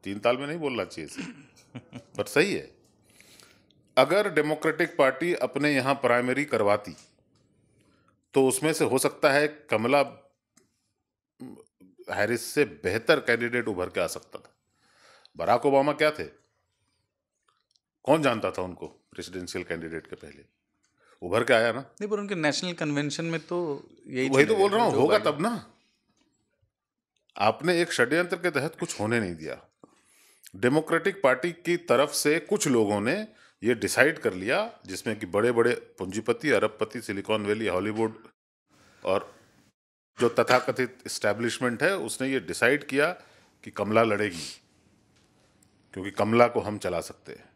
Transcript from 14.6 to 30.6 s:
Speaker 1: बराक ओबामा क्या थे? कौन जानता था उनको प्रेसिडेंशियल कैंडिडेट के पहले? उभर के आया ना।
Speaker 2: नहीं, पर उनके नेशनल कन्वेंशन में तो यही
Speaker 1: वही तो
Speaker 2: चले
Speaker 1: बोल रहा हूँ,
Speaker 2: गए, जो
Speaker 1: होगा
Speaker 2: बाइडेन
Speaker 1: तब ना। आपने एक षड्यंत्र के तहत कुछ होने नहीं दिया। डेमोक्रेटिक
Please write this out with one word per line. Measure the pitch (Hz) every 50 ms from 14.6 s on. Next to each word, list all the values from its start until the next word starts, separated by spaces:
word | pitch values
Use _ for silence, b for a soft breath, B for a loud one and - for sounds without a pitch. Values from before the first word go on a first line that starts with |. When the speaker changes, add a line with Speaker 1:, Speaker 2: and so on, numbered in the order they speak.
| _ _ _ b b b b b b b b b b b b
Speaker 1:
बराक | - 82 87 107 123 -
ओबामा | 143 139 135 139 147 143
क्या | 147 151 151
थे? | 151 - 85 76 - _ _ _ _ _ _ _ _ _ _ _ _ _ _ _ _ _ _ _ _ _ _ _ _ _ _ _ _ _ _ _ _ _ _
कौन | - 143 165 151
जानता | 135 120 110 98 95
था | - - 90
उनको | 90 90 82 82
प्रेसिडेंशियल | 78 - _ _ _ - - 87 - 87 92 90 87 - 95 90
कैंडिडेट | - 85 82 82 82 82 80 -
के | - -
पहले? | - - 76 71 69 71 _ _ _ _ _ _ _ _ _ _ b b b b b 90
उभर | 87 90 113 120
के | 120 127
आया | 113 113 117 110
ना। | 131
Speaker 2:
नहीं, | 135 - _ _ 208 208
पर | 214 208
उनके | 202 196 202
नेशनल | 175 156 147 139 - 185 180 175
कन्वेंशन | 170 170 151 147 143 147 147 143 - 165
में | 165 165 165 156
तो | - 180 175 175 156 143 139 - - - _ _
यही | - 131 127 131 135
Speaker 1:
वही | 135 135 147
तो | 208 220
Speaker 2:
चले | 202 196
Speaker 1:
बोल | 202
रहा | 196 220 240
हूँ, | 202 -
Speaker 2:
गए, |
जो | 139
Speaker 1:
होगा | 131 160 208 208
Speaker 2:
बाइडेन | 208 156 147
Speaker 1:
तब | 143
ना। | 170 226 240 190 - - _ _ _ _ _ _ _ _ _ _ _ _ _ _ _ _ _ _ _ _ _ _ _ _ _ _ _ _ _ _ _ _ _ -
आपने | 101 110 110 - 143 170 180 170 175
एक | 170 -
षड्यंत्र | - 123 117 147 165 180 175 196
के | 180 170 180
तहत | 151 139 131 165 - -
कुछ | - 165 - -
होने | 104 107 120 117
नहीं | 107 90 87
दिया। | 80 78 73 65 - - _ _ _ - b b b b b b b b b b b b - -
डेमोक्रेटिक | 95